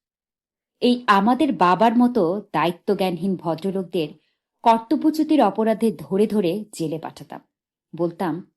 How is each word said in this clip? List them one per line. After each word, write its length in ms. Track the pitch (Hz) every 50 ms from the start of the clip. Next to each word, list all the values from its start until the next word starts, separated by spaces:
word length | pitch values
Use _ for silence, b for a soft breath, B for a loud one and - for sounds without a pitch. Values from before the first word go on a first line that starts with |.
| _ _ _ _ _ _ _ _ _ _ _ _ _ _ _ _
এই 240 | - 247 247 247 -
আমাদের 460 | - 202 196 196 233 254 247 311 277 202
বাবার 440 | - 180 175 180 170 220 240 226
মতো 440 | 240 247 247 247 226 170 160 190 214 208 _
দায়িত্বজ্ঞানহীন 840 | - 151 156 170 170 - _ - 202 185 190 185 175 156 180 196 185
ভদ্রলোকদের 720 | 156 - 160 160 156 - 196 180 196 185 - - 175 151 147 - - _ _ _ _ _ _ _ _ -
কর্তব্যচ্যুতির 760 | 233 226 233 240 - 311 247 - 311 302 311 302 311 311 285
অপরাধে 500 | 233 196 190 220 220 226 220 - 226 220 151 -
ধরে 280 | 156 - 190 196 214
ধরে 380 | 214 208 214 190 165 180 214 208 -
জেলে 280 | - - 165 147 160 160
পাঠাতাম। 420 | 151 131 - - 151 - - - - _ _ _ _ _ _ _ _ _ -
বলতাম, 560 | 160 175 170 170 - 196 160 151 180 196 - _